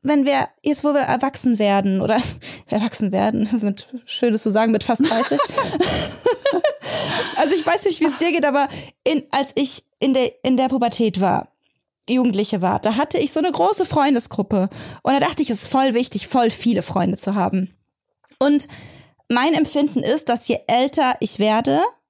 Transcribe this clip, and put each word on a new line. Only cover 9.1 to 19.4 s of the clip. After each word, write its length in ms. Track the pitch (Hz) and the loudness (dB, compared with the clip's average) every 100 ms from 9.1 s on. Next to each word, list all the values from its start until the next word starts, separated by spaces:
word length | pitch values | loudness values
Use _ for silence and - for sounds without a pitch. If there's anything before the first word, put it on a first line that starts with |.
| 302 - | -2 -2
als 200 | 240 277 - | -4 -2 -2
ich 280 | 277 - _ _ | -2 -4 _ _
in 140 | 269 | 0
der, 180 | 262 247 - | 2 0 -2
in 140 | 262 254 | 0 2
der 100 | 262 | 2
Pubertät 520 | 262 240 233 226 180 | 0 0 2 0 2
war, 280 | 190 - - _ _ _ _ _ - | 0 0 -4 _ _ _ _ _ -2
Jugendliche 520 | 254 247 196 202 202 | 0 2 0 -2 0
war, 180 | 180 - | 0 0
da 180 | 214 220 | 0 0
hatte 200 | 294 - | 0 0
ich 140 | 285 | 0
so 80 | 320 | 0
eine 120 | 349 | 0
große 340 | - 359 415 359 | 2 0 2 0
Freundesgruppe. 840 | 302 277 254 - - 196 208 196 - - - | 2 2 2 0 -4 -2 0 -2 -4 -16 -6
Und 120 | - | 0
da 60 | - | 2
dachte 220 | - - | 0 -2
ich, 80 | 302 | -2
es 140 | - | -2
ist 40 | - | 0
voll 260 | 262 269 | 2 2
wichtig, 340 | 233 247 202 - | 2 -2 -4 -2
voll 220 | 262 233 | 2 2
viele 320 | - 233 202 | 2 0 0
Freunde 360 | - 180 180 190 | -2 -2 -2 -2
zu 180 | - 202 | -2 0
haben. 380 | 185 190 185 _ _ _ _ _ _ _ | 0 -2 -4 _ _ _ _ _ _ _
Und 300 | 277 294 - - - - - _ _ | 2 2 0 -12 -20 -20 -20 _ _
mein 240 | 247 | 0